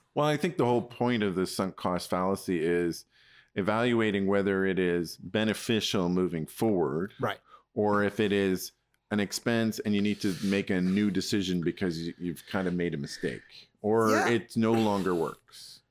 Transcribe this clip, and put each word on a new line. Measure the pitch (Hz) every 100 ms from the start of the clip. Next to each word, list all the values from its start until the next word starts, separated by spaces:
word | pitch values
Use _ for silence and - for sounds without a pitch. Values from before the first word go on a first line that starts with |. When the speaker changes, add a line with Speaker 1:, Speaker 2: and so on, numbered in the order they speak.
| _ -
Speaker 1:
Well, | 147
I | 147
think | 185 -
the | 123
whole | 120
point | - - 120 120
of | 104 90
the | 90
sunk | - 95 -
cost | 92 90 -
fallacy | 90 92 98 - 90
is | 80 87 87 82 - _ _ - _ -
evaluating | 98 110 123 117 110 98 98
whether | 101 98 95 95
it | 92
is | 90 87 82 -
beneficial | 87 107 110 98 - 113 - 104 87
moving | 90 90 82 76
forward. | - 113 98 73 73 98 -
Speaker 2:
Right. | 117 98 _ - _
Speaker 1:
Or | - 104 101
if | 101 -
it | -
is | 101 98 92 - - _ _ -
an | 104
expense | 98 - - 117 113 107
and | 107 104
you |
need | 101 101
to | 104 82
make | 98 98 98
a | 92
new | 92 98 104
decision | 95 - 107 90 90
because | 85 85 95 82
you, | 82 -
you've | 87 78 -
kind | 101 92
of |
made | 87 87
a | 78
mistake | 71 - 82 60 - - - _
or | 104 113 110
Speaker 2:
Yeah. | 110 120
Speaker 1:
it | 120 - 117
no | 113
longer | 113 110 101 92 87
works. | 76 - _ - - - _